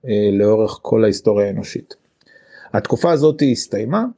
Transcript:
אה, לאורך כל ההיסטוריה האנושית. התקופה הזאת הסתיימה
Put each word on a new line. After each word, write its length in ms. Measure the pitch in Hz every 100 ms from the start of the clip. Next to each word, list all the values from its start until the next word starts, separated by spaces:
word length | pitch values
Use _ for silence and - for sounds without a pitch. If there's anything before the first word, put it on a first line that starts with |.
| 135
אה, 220 | 104 104
לאורך 460 | 101 104 107 107 -
כל 220 | - 113
ההיסטוריה 420 | 107 98 - 104 101
האנושית. 480 | 98 101 - - - _ _ _ - _ - -
התקופה 400 | 107 - 117 170
הזאת 300 | 165 151 151 143
הסתיימה 520 | 117 - 101 113 196 247